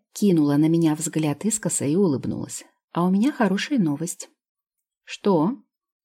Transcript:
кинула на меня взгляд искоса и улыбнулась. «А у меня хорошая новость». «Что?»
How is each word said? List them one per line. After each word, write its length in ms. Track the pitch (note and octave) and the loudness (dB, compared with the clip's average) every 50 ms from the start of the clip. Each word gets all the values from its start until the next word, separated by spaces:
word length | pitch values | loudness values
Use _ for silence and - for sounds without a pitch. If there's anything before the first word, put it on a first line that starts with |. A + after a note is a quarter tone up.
| _ _ - | _ _ -6
кинула 440 | - - G3+ F3+ D#3+ D3 C#3+ C#3+ C#3+ | 0 2 2 4 4 4 4 4 4
на 100 | D#3 D#3+ | 4 4
меня 280 | E3 E3+ E3 D#3+ D3+ | 4 4 2 2 0
взгляд 500 | D#3 D#3 D#3 - D#3+ D#3 D3+ C#3+ - - | 0 -4 -6 -4 -2 -2 -2 -2 -2 -4
искоса 400 | G#3 A3 - - F3 - - - | -4 -4 -4 -4 -4 -4 -2 -2
и 100 | C#3 D3+ | 0 0
улыбнулась. 720 | F#3 G#3 F3 C#3 A#2+ - - - - - - - - - _ _ _ _ _ | 2 2 2 0 -2 -4 -6 -6 -6 -8 -10 -12 -14 -16 _ _ _ _ _
«А 120 | - E3 F3 | -4 -2 0
у 80 | F#3 | 2
меня 200 | F#3+ G3 G#3+ C#4+ | 2 2 2 0
хорошая 480 | D4+ - A#3+ F#3+ F#3 G#3 - - D4+ B3+ | 0 0 0 0 0 0 -2 -2 0 0
новость». 500 | F#3 D#3 C#3+ C#3 D#3+ F3+ - - - - _ _ _ _ _ _ _ _ _ _ _ _ _ _ _ | 0 0 0 -2 -6 -8 -10 -12 -16 -20 _ _ _ _ _ _ _ _ _ _ _ _ _ _ _
«Что?» 580 | - - - - G#3 G3 D#3+ D3 F#3+ C4+ - - _ _ _ _ _ _ _ _ | -18 -12 -4 0 2 2 2 2 0 -2 -4 -10 _ _ _ _ _ _ _ _